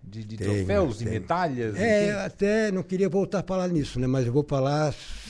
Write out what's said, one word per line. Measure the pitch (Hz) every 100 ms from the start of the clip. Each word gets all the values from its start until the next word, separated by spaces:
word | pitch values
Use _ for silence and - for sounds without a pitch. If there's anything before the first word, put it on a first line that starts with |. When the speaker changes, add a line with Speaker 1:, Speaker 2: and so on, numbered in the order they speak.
Speaker 1:
De, | 101 110
de | 107 107
Speaker 2:
Tenho, | 98 101
Speaker 1:
troféus | 92 196 170 107
e |
Speaker 2:
tenho. | 113
Speaker 1:
medalhas, | 110 92 165 175 123 113 107
Speaker 2:
É, | 220 208 208
Speaker 1:
enfim. |
Speaker 2:
eu | 208
até | 180 - 202 214 220
não | 185
queria | - 185 190
voltar | 185 185 196
a |
falar | - 185 180
nisso, | 165 135 123
né? | 127
Mas | 131 120
eu |
vou | 131 143
falar | 139 135 147 151 - - - -